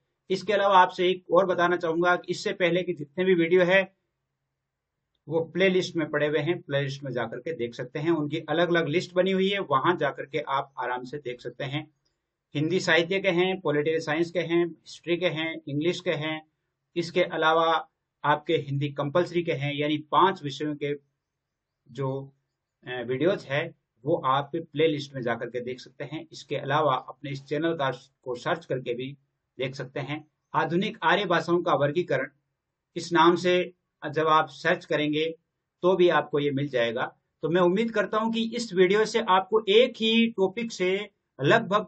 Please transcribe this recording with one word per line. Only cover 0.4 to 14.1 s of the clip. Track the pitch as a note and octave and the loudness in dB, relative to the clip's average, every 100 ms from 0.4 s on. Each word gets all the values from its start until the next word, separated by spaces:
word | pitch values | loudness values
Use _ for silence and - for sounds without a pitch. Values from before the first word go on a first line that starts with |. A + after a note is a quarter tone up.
| F#3+ | 0
अलावा | G3+ G3+ F#3 | 2 6 6
आपसे | F3+ F#3 F3+ | 6 2 0
एक | F#3 - | 0 2
और | E3+ F#3+ | 2 4
बताना | F3 F3 F3 | 2 2 2
चाहूंगा | E3 E3 F3 F3 | -2 0 2 0
कि | F3 | -2
इससे | E3+ G#3 | -4 -4
पहले | G3 F3 F3 | 0 0 2
कि | F3 | -2
जितने | D3+ C#3+ - | -8 -8 -2
भी | F#3 | 2
वीडियो | F3 E3 F#3 | 4 4 4
है | F3 F#3+ F#3 _ _ _ _ _ _ _ _ _ _ _ _ _ - | 6 4 2 _ _ _ _ _ _ _ _ _ _ _ _ _ -4
वो | E3 | -4
प्लेलिस्ट | E3 F3 F#3+ F#3 F3 E3 | -2 2 4 4 0 -4
में | D3+ | -2
पड़े | D3 D3+ | 0 0
हुए | D3+ | 0
हैं, | D3+ F3+ | 0 -4
प्लेलिस्ट | - C#3 C#3 C#3 | -2 -4 -2 -6
में | C#3 | -6
जाकर | A#2+ A2+ B2 | -6 -6 -6
के | - | -8
देख | A#2+ A#2 | -6 -6
सकते | B2+ B2 D3+ | -6 -10 -4
हैं। | D#3 | 0
उनकी | D#3+ D3 D#3+ | 0 -2 -6
अलग-अलग | D#3 D#3 E3+ E3+ C#3+ | -4 0 2 0 0
लिस्ट | E3+ F3+ | -2 0
बनी | F3+ F#3 | 0 2
हुई | F#3+ F#3+ | 2 0
है, | G3+ | -2
वहां | E3+ C3+ D#3 F3 | 0 0 2 0
जाकर | C#3+ C3 - | -2 -4 -8
के | D3+ | -8
आप | C#3 C#3 C3+ - | -4 -4 -4 -8
आराम | B2 B2 | -6 -6
से | B2+ D3 | -8 -10
देख | B2 B2 | -10 -10
सकते | B2+ - | -14 -10
हैं। | C#3 D3 D3+ _ _ _ _ _ _ | -6 -6 -8 _ _ _ _ _ _
हिंदी | D3 D#3 F#3 | -4 0 0
साहित्य | F3+ E3 E3+ G3 | 2 2 2 0
के | F#3+ | 0
हैं, | F3 F#3+ F#3 | 2 0 0
पॉलिटिकल | D#3 D3 D3+ D#3+ | 0 0 0 -2
साइंस | D#3+ | -2